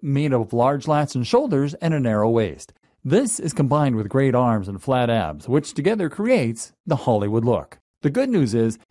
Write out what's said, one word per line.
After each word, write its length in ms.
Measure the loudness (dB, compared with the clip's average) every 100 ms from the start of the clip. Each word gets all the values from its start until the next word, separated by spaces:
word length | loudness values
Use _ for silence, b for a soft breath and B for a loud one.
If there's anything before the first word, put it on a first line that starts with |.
made 280 | -2 0 2
of 220 | 0 0
large 320 | 0 2 0 0
lats 300 | 0 0 -2
and 100 | 0
shoulders 480 | 2 2 0 -2
and 220 | -2 -2 0
a 40 |
narrow 300 | 0 2 2
waist. 420 | 2 0 -4 -16 _ _ _
This 360 | 0 0 0 -4
is 120 | -4
combined 440 | -2 0 2 2 0
with 120 | -2
great 280 | 0 2 2
arms 320 | 2 0 -2
and 120 | -8
flat 300 | -2 0 0
abs, 400 | 0 -2 -6 -2
which 240 | -2 -2
together 340 | -4 -2 -2 -4
creates 640 | -4 0 0 0 -4 -12 _ -4
the 120 | -2
Hollywood 480 | 2 0 2 0 2
look. 340 | 0 -4 -18 _ _
The 80 | -2
good 180 | 0 0
news 240 | 2 2
is 240 | 2 0 -2 _